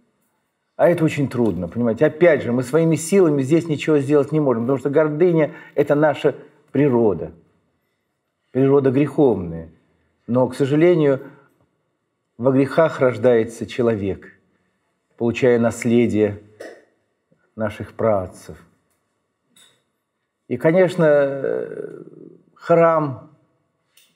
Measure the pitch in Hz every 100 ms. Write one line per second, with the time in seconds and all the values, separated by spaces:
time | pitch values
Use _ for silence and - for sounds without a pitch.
0 | _ _ _ _ _ _ _ - 156 170
1 | 156 147 127 120 113 87 87 113 120 110
2 | 151 151 170 135 110 123 127 160 165 156
3 | - 196 170 143 131 160 165 143 - 151
4 | 131 147 135 156 143 113 117 135 147 143
5 | 156 151 180 160 147 - - - 147 147
6 | 156 139 147 - - _ _ 131 147 120
7 | 113 82 80 - _ _ _ _ _ _
8 | _ _ _ _ _ 127 139 143 131 127
9 | 147 - 139 98 85 82 82 _ _ _
10 | _ _ - 123 123 127 135 151 175 170
11 | 143 131 - - _ _ _ _ _ _
12 | _ _ _ - 127 131 139 - 127 -
13 | 131 110 123 117 110 - 110 - 117 107
14 | 98 87 - _ _ _ _ _ _ _
15 | _ - 117 113 131 120 117 - 123 120
16 | 110 101 104 98 - - - - _ _
17 | _ _ _ _ _ - 107 - 98 -
18 | 110 101 90 - - 78 _ _ _ _
19 | _ _ _ _ _ _ _ _ _ _
20 | _ _ _ _ - 120 160 180 180 170
21 | 156 147 139 139 - 62 57 - - -
22 | - - - - _ _ - 170 165 160
23 | 147 113 - _ _ _ _ _ _ _
24 | _